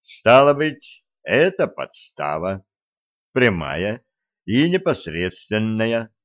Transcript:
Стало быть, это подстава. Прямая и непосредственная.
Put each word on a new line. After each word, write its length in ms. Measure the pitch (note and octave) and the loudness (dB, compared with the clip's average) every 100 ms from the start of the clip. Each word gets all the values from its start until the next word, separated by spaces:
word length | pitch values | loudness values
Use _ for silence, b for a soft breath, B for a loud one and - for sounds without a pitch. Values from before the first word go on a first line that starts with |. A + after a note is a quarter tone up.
Стало 540 | - - A2 B2+ C#3+ | -14 -4 6 6 8
быть, 500 | C#3+ D#3 - - - _ _ | 4 0 -4 -18 -20 _ _
это 440 | - A2+ F3 F#3+ C#3+ | -2 2 2 0 -4
подстава. 960 | - C2 - - - D2 D#2 F2 G2 _ _ _ _ _ _ _ | -4 -12 -10 -14 -8 -6 -4 -4 -6 _ _ _ _ _ _ _
Прямая 720 | - B2 F2+ D2 D2 G2 A#2 _ _ _ _ - | 0 2 2 -4 -4 -4 -6 _ _ _ _ -4
и 240 | A#2 D#3+ | 0 2
непосредственная. 1400 | F3+ F#3+ - - D#2+ F#2 - - G#2+ A2 A2 A2+ A#2 A2+ _ | 0 0 -4 -4 -4 -4 -6 -4 -2 -2 -2 -2 -2 -6 _